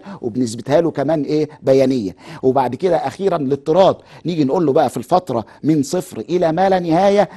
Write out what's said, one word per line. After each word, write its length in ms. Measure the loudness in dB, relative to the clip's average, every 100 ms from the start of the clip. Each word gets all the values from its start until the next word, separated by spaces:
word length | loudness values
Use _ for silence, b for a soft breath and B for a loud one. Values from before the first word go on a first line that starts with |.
| B -10
وبنثبتها 600 | -8 -4 -4 -4 0 2
له 100 | 2
كمان 320 | -2 -2 -2
إيه؟ 260 | 0 -2 -2 B
بيانية. 540 | 2 4 4 0 -4 -10 B -2
وبعد 320 | 0 2 0 -2
كده 200 | 0 0
أخيرا 420 | -2 -4 -2 -2
الاضطراد، 580 | -2 -4 0 4 4 2 B B -8
نيجي 180 | -2
نقول 220 | 0 2 2
له 80 |
بقى 160 | 2 0
في 80 | -2
الفترة 480 | -2 -2 0 -6 -6 B
من 200 | 0 0
صفر 360 | 0 -4 -6 -12
إلى 320 | -6 -2 0
ما 180 | 0 2
لا 100 | 0
نهاية، 500 | 0 2 4 2 0